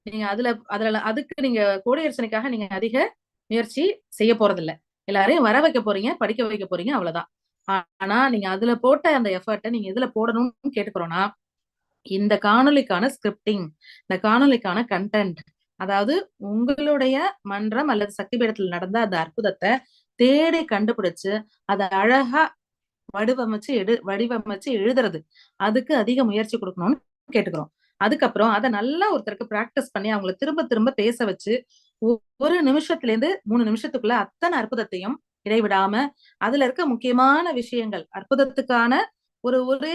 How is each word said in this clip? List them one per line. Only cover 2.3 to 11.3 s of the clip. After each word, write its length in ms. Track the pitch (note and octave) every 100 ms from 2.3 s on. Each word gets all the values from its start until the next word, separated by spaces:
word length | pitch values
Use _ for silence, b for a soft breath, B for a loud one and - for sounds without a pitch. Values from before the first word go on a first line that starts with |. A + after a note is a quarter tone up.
| A3 C4
நீங்க 180 | A#3 G3
அதிக 260 | F#3+ A3 B3+ G#4+ - _ _ _
முயற்சி 340 | A3+ A3+ - F4+ G#4 _
செய்ய 260 | - A3
போறதில்ல. 400 | A3+ G#3 F3 D#3+ D#3+ _ _ -
எல்லாரையும் 360 | G3+ G3 E4
வர 160 | A3+ A#3+
வைக்க 200 | D#4 A#3
போறீங்க, 300 | G#3+ G3 A3+ E4+
படிக்க 260 | G#3+ A3
வைக்க 200 | A3 G#3
போறீங்க, 260 | F#3+ F3 G3
அவ்வளவுதான். 380 | C4+ F3 E3 - _ _ _ - F#3+ F3 _
ஆனா, 220 | G3 A3 C4+
நீங்க 180 | A3+ F#3+
அதுல 240 | F#3+ A#3
போட்ட 400 | A#3 B3+ D4 E4
அந்த 140 | C#4+ G#3+
எஃபர்ட்டை 400 | F#3 G3+ G#3+ A3
நீங்க 180 | A#3 G3
எதுல 160 | G#3 B3+
போடணும்னு 600 | A3 A3+ A3+ B3 - C#4
கேட்டுக்கிறோம்னா, 480 | G#3+ G3+ F#3+ E3+ E3+ G3+